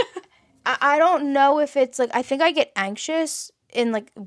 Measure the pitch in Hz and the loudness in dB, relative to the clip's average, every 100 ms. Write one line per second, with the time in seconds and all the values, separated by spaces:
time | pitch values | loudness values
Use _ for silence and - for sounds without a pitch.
0 | 480 370 - _ _ _ - 254 277 294 | 0 -4 -20 _ _ _ -6 0 2 4
1 | 330 330 285 277 277 302 285 285 254 - | 4 2 0 2 4 4 0 0 -2 -2
2 | 240 - 254 269 330 311 - - 196 208 | -2 -2 -2 0 0 0 -2 -2 -6 -6
3 | - 320 311 - - _ _ - 233 220 | -4 -2 -2 -6 -12 _ _ -4 -2 -2
4 | 220 - | -8 -16